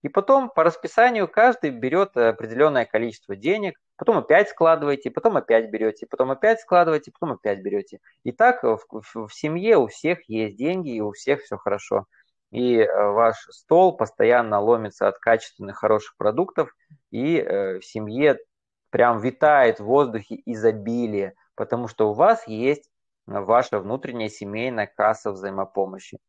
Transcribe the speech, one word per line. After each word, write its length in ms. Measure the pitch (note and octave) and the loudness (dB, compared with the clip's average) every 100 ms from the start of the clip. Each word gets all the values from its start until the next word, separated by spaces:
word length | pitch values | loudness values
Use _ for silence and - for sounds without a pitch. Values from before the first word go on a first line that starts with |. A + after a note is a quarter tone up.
И 60 | - | -2
потом 420 | - G3 C4+ B3 | -2 2 2 2
по 140 | - | 0
расписанию 640 | E3 - - - B3 A3+ F#3 | 0 0 -4 2 4 2 -2
каждый 420 | - A#3+ A#3+ D3+ | 4 4 2 -6
берёт 460 | A#2+ B2+ E3 F#3+ B2 | -4 -2 0 0 2
определённое 680 | A2+ A2+ A2 A#2 D3+ C3+ | 2 0 -8 2 2 2
количество 520 | A2+ G#2+ A#2 G#2+ - G2 | 0 -2 -4 -8 -14 -6
денег, 440 | B2+ G#3+ G3 - _ - | -2 -2 -4 -10 _ -4
потом 220 | - G3 | 0 0
опять 320 | - E3+ G3+ | 4 2 2
складываете, 600 | - E3 D#3+ D3 C#3 - | 2 2 2 0 -4 -6
потом 260 | - A#3 F3 | -4 -2 -2
опять 340 | - A2+ A2 | 2 2 2
берёте, 360 | G#2+ A2 - - | -2 -4 -4 -14
потом 240 | - C3 | -4 -4
опять 300 | C3+ G#3+ A3+ | 0 0 0
складываете, 500 | - F3+ E3 D3+ - | 2 2 4 0 -4
потом 240 | _ E3 A#2 | _ -8 -6
опять 240 | G#2 G2 | -4 -4
берёте. 380 | G2 G2 G2 G2 _ _ | -4 -6 -8 -20 _ _
И 100 | B2 | -12
так 300 | - A3+ B3 | 2 2 2
в, 180 | B2 G#2+ - | -2 -2 -6
в, 380 | A2 G#2 A2+ G#2+ | -18 -14 -14 -14
в 60 | |
семье 440 | - D3+ E3 G#3 G3 | -10 -6 -4 2 2
у 80 | A2+ | 2
всех 420 | - C#3+ - _ | -4 -4 -4 _
есть 280 | A2 A2 G2+ | -6 -6 -4
деньги, 380 | C#3+ F#3 D#3 A2+ | -6 -4 -6 -6
и 40 | |
у 120 | G#2 | -8
всех 300 | G2+ - C#3 | -6 -4 -4
всё 140 | - - | -4 -8
хорошо. 500 | - G2+ - G#2 G2 _ _ _ _ | -6 -6 -4 -6 -6 _ _ _ _
И, 280 | A2+ B2 A#2 | -4 0 2
э, 300 | G2+ F#2 G#2 | 2 2 0
ваш 240 | G#2 A2+ A2 - | 2 2 0 -16
стол 460 | - _ E3 F#3 F3+ | -20 _ 4 4 2
постоянно 640 | G#2+ - A2 A#2+ A2+ G#2 | -6 0 2 4 2 0
ломится 480 | G#2 A#2 G#2+ - G2+ | 2 0 -2 -2 -2
от 100 | - | 0
качественных, 600 | - A2+ - _ G2 G2 | 0 0 -2 _ -16 -4
хороших 380 | G#2+ G#2+ - _ | 0 0 -2 _
продуктов, 560 | G#2 A#2+ F#3+ - C#3+ _ _ D3+ _ | -2 0 -4 -4 -6 _ _ _ _
и, 280 | A2 C#3 E3 | -6 -2 -2
э, 400 | - G2 G2 F#2 | -2 -4 -4 -8
в 60 | |
семье 540 | - A2 G#2+ A#2 D3 C3 _ _ _ _ _ | -10 -12 -8 0 2 2 _ _ _ _ _
прям 300 | - A#2+ A2+ | 0 2 2
витает 600 | A#2+ - D3+ D3 A#2+ A2 | -4 0 4 6 4 2
в 40 | |
воздухе 580 | G#2 C#3 C3+ A2 G2+ - | 0 2 2 -4 -10 -14
изобилие, 880 | - A2 A2+ G#2 G2+ A#2+ A#2 G2+ G2 _ _ | -10 0 0 0 -6 -4 -4 -4 -6 _ _
потому 320 | - A2 A#2+ A#2 | -12 -6 -6 -8
что 220 | - G#2+ | -2 -2
у 20 | |
вас 340 | G#2+ F#3 A3+ - | 2 2 2 -4
есть 420 | A2 B2+ D3 _ _ _ _ - | -4 -2 -2 _ _ _ _ -10
ваша 520 | G2 F#2+ A#2 A#2+ G#2+ | -8 2 2 2 -6
внутренняя 500 | F#2+ C3+ C#3 A#2+ G#2+ | -6 -8 -8 -8 -10
семейная 580 | - G2+ G#2+ B2+ A2+ G2+ | -10 -12 -8 -6 -6 -8
касса 440 | - G#2+ A2 A2 | -2 0 0 -6
взаимопомощи. 880 | F#2+ G2 G2 F#2+ - F#2+ F#2+ - G2 | -8 -10 -8 -6 -6 -6 -8 -20 -20